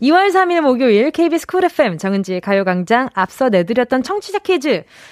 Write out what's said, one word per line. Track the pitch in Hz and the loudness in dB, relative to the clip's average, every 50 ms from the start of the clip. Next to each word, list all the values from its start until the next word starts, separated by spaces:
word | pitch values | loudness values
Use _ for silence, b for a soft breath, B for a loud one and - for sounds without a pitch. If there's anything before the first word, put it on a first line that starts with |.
이월 | 233 285 330 370 392 403 | 2 2 4 4 4 2
삼 | 349 381 370 349 | 2 2 2 2
일 | 349 330 | 2 2
목요일 | 302 269 254 233 269 240 202 208 247 311 | 2 2 2 2 2 4 4 4 2 0
케이비에스 | - 330 339 320 330 320 - | 0 0 0 0 0 -2 -4
쿨 | - - 370 359 | -4 -2 0 0
에프엠 | 330 - - 277 202 170 | 0 2 0 0 0 -2
정은지의 | 147 - 190 196 196 190 185 185 180 | -4 -4 -2 -2 -2 -2 -4 -6 -6
가요광장, | - 202 196 196 190 185 180 180 175 - 233 247 262 - - | -4 -2 -2 0 0 0 -2 -2 0 0 0 0 0 -2 -2
앞서 | 190 185 - - - 262 | -4 -4 -4 -2 -2 0
내드렸던 | 247 202 180 175 185 233 247 247 - 262 262 254 | 2 2 2 0 0 0 -2 -2 0 -2 -2 -2
청취자 | - 392 415 - - 381 392 | -2 -6 -6 -6 -6 -8 -4
퀴즈 | - - 370 277 262 302 214 156 - B B B B B | -2 -2 -2 0 0 -2 -2 -2 -4 B B B B B